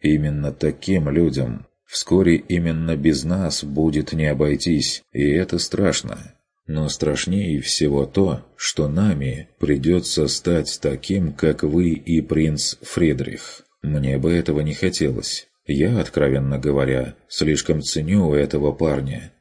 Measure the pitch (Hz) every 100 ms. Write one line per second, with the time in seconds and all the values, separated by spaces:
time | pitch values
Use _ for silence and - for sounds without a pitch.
0 | 76 78 76 73 71 67 76 - - 95
1 | 73 73 82 65 62 57 - _ - -
2 | - 90 87 80 - 87 85 80 82 78
3 | 80 69 73 92 85 - 73 71 80 73
4 | 73 80 76 69 73 71 87 78 - -
5 | _ 60 71 78 92 87 87 92 98 73
6 | - - - _ _ _ - 78 76 -
7 | 76 73 - 98 98 73 - - 76 69
8 | 67 - 95 65 - - - - 73 78
9 | 104 78 67 65 - - 73 69 71 87
10 | - - 71 - 87 85 71 - 76 67
11 | - 95 82 - 80 76 76 80 87 78
12 | - 82 - 78 80 76 - - - -
13 | 82 65 - - - - _ _ 73 73
14 | 67 67 76 87 80 73 76 73 95 -
15 | 73 58 - - - _ - 71 87 117
16 | 80 - 71 67 67 69 71 69 65 65
17 | 65 - - - 78 73 - 78 71 78
18 | 78 101 85 73 71 73 73 67 80 69
19 | 67 65 - _